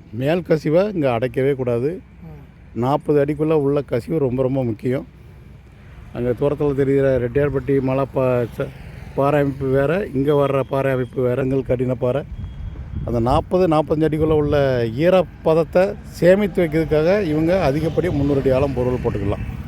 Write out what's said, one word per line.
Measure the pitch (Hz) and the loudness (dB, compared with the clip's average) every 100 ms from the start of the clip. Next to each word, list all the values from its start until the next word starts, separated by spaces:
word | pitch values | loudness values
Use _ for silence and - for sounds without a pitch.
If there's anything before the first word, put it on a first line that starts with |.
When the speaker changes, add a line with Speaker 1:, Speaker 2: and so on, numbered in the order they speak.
| - | -12
Speaker 1:
மேல் | 107 135 180 | -4 -2 0
கசிவை | 165 160 156 160 208 | 0 0 2 2 2
இங்க | 180 139 113 | 0 0 0
அடைக்கவே | 123 131 135 | -2 0 0
கூடாது. | 135 123 120 135 185 - - | 0 -2 0 -2 -4 -12 -20
Speaker 2:
ஆ. | 165 151 - - - | -20 -20 -20 -20 -12
Speaker 1:
நாற்பது | 113 123 147 - 147 | -4 0 0 2 2
அடிக்குள்ள | 139 147 156 | 2 0 0
உள்ள | 160 139 143 | 2 2 0
கசிவு | 139 123 - 165 | 0 -4 -2 -2
ரொம்ப, | 135 123 | 0 0
ரொம்ப | 127 135 | 0 0
முக்கியம். | 120 107 127 135 - - - - - - - - - - - | -2 -2 -2 -4 -6 -18 -20 -20 -20 -20 -20 -20 -20 -20 -14
அங்க | 123 123 | -4 -2
தூரத்துல | 117 143 147 147 | 0 0 0 0
தெரிகிற | 135 135 139 135 131 | 2 2 2 2 2
ரெட்டியார்பட்டி | 120 131 143 135 127 139 | 0 0 0 0 0 0
மலை | 131 135 135 | 2 0 -2
பா-, | 139 127 123 117 - | 0 0 0 -2 -6
ச-, | 135 - - - - | -8 -10 -18 -16 -8
பாறை | 139 139 147 | -2 2 2
அமைப்பு | 139 135 135 | 0 -2 0
வேற, | 135 139 180 202 | 0 2 0 -2
இங்க | 127 139 | -2 2
வர்ற | 147 139 135 | 2 2 0
பாறை | 127 135 135 | -2 -2 0
அமைப்பு | 131 123 - | -2 -2 -2
வேற, | 123 123 | -2 0
செங்கல் | 131 135 123 | 0 -2 0
கடின | 127 127 | -2 -2
பாறை. | 123 123 131 - - - - - - - - - | -2 -2 -2 -6 -10 -12 -10 -12 -12 -10 -8 -4
அந்த | 117 | 0
நாற்பது, | 117 151 - 185 180 | 2 0 0 0 2
நாற்பத்தஞ்சு | 156 143 156 156 | 2 0 0 0
அடிக்குள்ள | 156 156 | 2 2
உள்ள | 151 147 147 139 127 117 117 | 2 2 2 2 2 -2 0
ஈரப்பதத்தை | 170 185 160 - - 160 151 180 196 - | 4 4 2 -2 0 2 2 2 2 -2
சேமித்து | - - 170 190 202 190 | -12 2 6 6 4 0
வைக்கிறதுக்காக | 170 156 151 151 160 208 | 0 0 2 2 2 2
இவங்க | 180 151 165 190 | 2 0 2 2
அதிகப்படி | 151 143 160 156 175 | 2 0 0 0 0
முந்நூறு | 147 139 139 | 2 2 2
அடி | 131 | 2
ஆழம் | 131 143 | 2 2
போர்வெல் | 123 123 127 | 0 0 0
போட்டுக்கலாம். | 120 - 101 104 - - | -2 -2 -2 -4 -6 -10